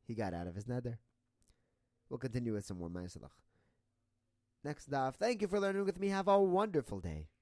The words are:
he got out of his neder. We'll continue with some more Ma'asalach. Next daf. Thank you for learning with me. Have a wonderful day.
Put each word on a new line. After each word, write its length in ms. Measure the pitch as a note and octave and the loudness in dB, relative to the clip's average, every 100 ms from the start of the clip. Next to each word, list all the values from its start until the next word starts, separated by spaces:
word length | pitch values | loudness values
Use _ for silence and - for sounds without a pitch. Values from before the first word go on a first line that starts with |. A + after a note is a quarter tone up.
he 100 | - | -8
got 200 | A2+ G2+ | -4 -2
out 140 | F2 F2 | -2 -4
of 80 | F2+ | -6
his 100 | G#2+ | -4
neder. 320 | B2 A#2+ A#2+ _ _ _ _ _ _ _ _ _ _ _ | -4 -4 -8 _ _ _ _ _ _ _ _ _ _ _
We'll 100 | B2 | -6
continue 340 | B2+ A#2+ A#2 | -4 -2 0
with 120 | G#2 - | -2 -4
some 120 | F2+ | -6
more 120 | E2+ | -6
Ma'asalach. 420 | F2 F2+ - - - _ _ _ _ _ _ _ _ _ _ _ _ | -6 -8 -10 -18 -20 _ _ _ _ _ _ _ _ _ _ _ _
Next 260 | C#3+ D3 - | -10 -10 -4
daf. 260 | C#3 C3 - | -2 -2 0
Thank 260 | A3 A#3 | 0 0
you 60 | G3 | 0
for 120 | G3+ | 2
learning 260 | G3 G3 G3 | 2 2 0
with 140 | F3+ | 0
me. 100 | G3 | 0
Have 180 | G3 F#3+ | 2 6
a 120 | G3 | 8
wonderful 600 | G3 F3+ G#3+ E3 B2 G2 | 8 6 4 2 0 -4
day. 300 | F2 D#2 D#2 _ | -4 -6 -8 _